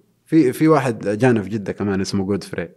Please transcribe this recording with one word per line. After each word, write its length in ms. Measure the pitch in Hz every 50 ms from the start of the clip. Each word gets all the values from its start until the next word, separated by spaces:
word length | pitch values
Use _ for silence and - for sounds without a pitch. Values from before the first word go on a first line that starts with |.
| _ _ _ _ _
في، 280 | - 156 160 139 127 120
في 140 | - 156 156
واحد 400 | 160 139 127 131 110 104 - 98
جانا 340 | 107 107 127 127 117 110
في 80 | 95 92
جدة 240 | 110 110 95 101 92
كمان 280 | - 98 104 95 95
اسمه 240 | 95 - - 98 95
جودفري. 440 | 95 101 92 - - - 92 85 - -